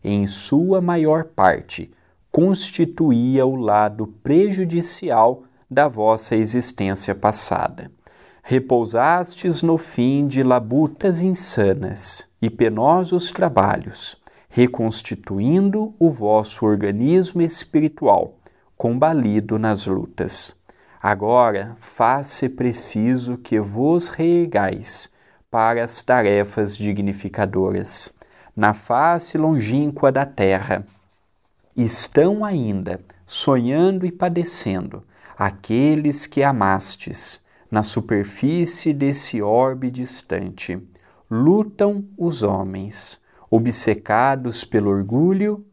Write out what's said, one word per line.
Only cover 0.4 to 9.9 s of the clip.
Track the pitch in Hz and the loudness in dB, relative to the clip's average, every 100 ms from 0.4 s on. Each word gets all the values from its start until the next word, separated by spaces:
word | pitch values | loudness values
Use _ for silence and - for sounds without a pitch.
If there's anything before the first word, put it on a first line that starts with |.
| - 143 180 190 | 0 2 2 2
maior | 175 175 156 160 | 2 0 2 0
parte, | 156 - 95 - - - 85 _ _ _ _ | -2 2 2 2 -6 -12 -12 _ _ _ _
constituía | - 180 185 - - 165 - 160 117 123 135 | 2 2 2 -2 -2 -2 2 2 4 2 2
o | 131 | 2
lado | 131 110 104 107 107 107 - | 0 2 2 2 -2 -10 -8
prejudicial | - 160 208 190 175 170 170 - 175 117 113 127 - _ _ | 0 2 2 0 -2 -2 -2 -4 0 4 4 2 -12 _ _
da | 135 147 | 2 2
vossa | 110 107 110 - | 2 2 2 0
existência | 113 107 123 - - 98 98 - | 0 2 0 -2 -2 -4 -2 -4
passada. | 98 107 107 - - - - - _ - _ - _ | 0 0 0 -2 -2 -4 -8 -20 _ -20 _ -20 _
Repousastes | - 127 131 123 110 113 139 175 175 - 180 165 | -2 -2 2 0 2 0 2 0 -2 -4 -2 0
no | 165 160 | 2 0
fim | - | -2